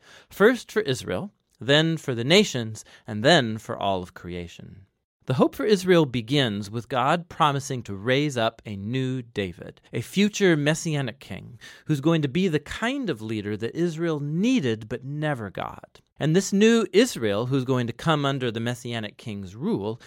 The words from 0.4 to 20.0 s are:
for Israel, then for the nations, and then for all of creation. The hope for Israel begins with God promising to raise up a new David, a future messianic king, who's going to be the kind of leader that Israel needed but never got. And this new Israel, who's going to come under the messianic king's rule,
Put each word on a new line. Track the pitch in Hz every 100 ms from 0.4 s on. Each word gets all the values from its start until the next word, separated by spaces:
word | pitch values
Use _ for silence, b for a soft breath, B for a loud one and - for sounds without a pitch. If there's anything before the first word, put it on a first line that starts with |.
| 208 247 -
for | 214
Israel, | - - 95 90 202 - _ _
then | 117 147 165 160
for | -
the | 117
nations, | 123 190 208 127 110 107 B B
and | - 104
then | 131 170 117 110
for | - 113
all | 98 95
of | 90
creation. | - 87 87 87 - 82 90 - _ _ _
The | -
hope | 131 311 -
for | 262
Israel | 202 185 175 143
begins | 123 110 143 123 101 98
with | 113 107
God | 131 131 175 170
promising | - 156 139 139 131
to | 107 98
raise | 110 135 151 120
up | 113 -
a | 117 98
new | 101 131 131 131
David, | 117 - 95 85 87 - b
a | 147
future | - 185 208 - 196 156
messianic | 143 160 170 147 131 -
king, | - 92 110 120 B B -
who's | 147
going | 151 165
to | 143
be | 139 190
the | 151
kind | - - 233 285 226
of | 113
leader | 110 110 101 104
that | 113
Israel | - 175 160 170 151
needed | 143 160 226 262 131 110 110
but | 123
never | 131 147 151 131 101
got. | - - - - _ _ -
And | 147 170
this | 196
new | 196 220 233 -
Israel, | 190 247 - 110 101 123
who's | 139
going | 127 127 117
to |
come | - 165 151
under | 143 135 123
the | 110
messianic | 117 123 120 117 107 -
king's | 120 101 95 107
rule, | 185 160 101 117